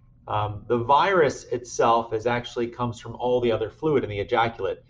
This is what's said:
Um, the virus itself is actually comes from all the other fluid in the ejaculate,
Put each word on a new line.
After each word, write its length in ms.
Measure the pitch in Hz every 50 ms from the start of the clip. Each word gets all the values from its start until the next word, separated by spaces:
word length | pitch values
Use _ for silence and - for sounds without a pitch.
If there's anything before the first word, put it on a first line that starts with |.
| - - - _ - -
Um, 360 | 107 107 107 - - - - -
the 120 | 120 120
virus 640 | 117 117 139 147 170 196 196 175 151 127 - - -
itself 680 | - 123 120 - - - - 131 117 113 117 113 - 110
is 120 | 110 107
actually 440 | 120 120 120 120 - - 123 120 117
comes 300 | 117 - 123 120 117 -
from 160 | - 117 117 117
all 220 | 120 127 127 127
the 120 | 120 120
other 180 | 110 107 110 104
fluid 340 | - - 156 156 147 123 107
in 60 | 101
the 100 | 104 101
ejaculate, 640 | 98 95 120 113 117 117 - - 98 90 85 - - _